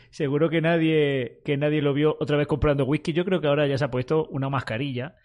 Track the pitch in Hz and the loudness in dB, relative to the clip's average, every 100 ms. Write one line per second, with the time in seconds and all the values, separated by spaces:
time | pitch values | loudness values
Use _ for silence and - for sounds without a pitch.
0 | - - 143 143 160 165 160 170 160 156 | -18 -6 -2 2 2 2 2 2 4 4
1 | 143 135 120 - - 143 151 151 143 139 | 2 0 -4 -6 -4 0 0 2 2 2
2 | 151 - 151 147 147 147 151 143 127 151 | 2 0 0 0 0 0 2 2 0 0
3 | - 160 180 180 147 143 143 135 135 127 | -2 -2 0 0 2 2 2 0 -2 -2
4 | 123 160 156 139 139 139 - 113 143 120 | 0 -2 -2 -4 -4 -4 -4 -6 -6 -6
5 | 135 - | -10 -14